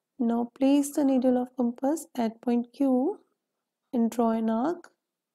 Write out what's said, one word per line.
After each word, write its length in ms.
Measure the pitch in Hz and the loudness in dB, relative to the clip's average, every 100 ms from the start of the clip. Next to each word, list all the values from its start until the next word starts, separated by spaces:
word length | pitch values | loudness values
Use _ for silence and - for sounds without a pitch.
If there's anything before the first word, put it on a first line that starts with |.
| _ - | _ -4
Now 320 | 233 233 240 - | -2 -2 -4 0
place 320 | 269 285 285 | 2 2 2
the 100 | 311 | 0
needle 320 | 269 262 254 247 | 2 2 2 2
of 180 | 247 - | -2 -2
compass 500 | 240 240 262 330 - - | -4 -2 -2 -4 -6 -4
at 240 | 226 - | -4 -4
point 320 | - 240 233 | -2 -2 -2
Q 480 | - 277 254 294 - _ _ _ _ _ _ _ | -2 0 2 0 -4 _ _ _ _ _ _ _
and 180 | 247 226 | -2 0
draw 200 | 233 233 | 0 0
an 180 | 226 220 | 0 -2
arc 420 | 226 285 349 - _ _ _ _ | -2 -2 -4 -12 _ _ _ _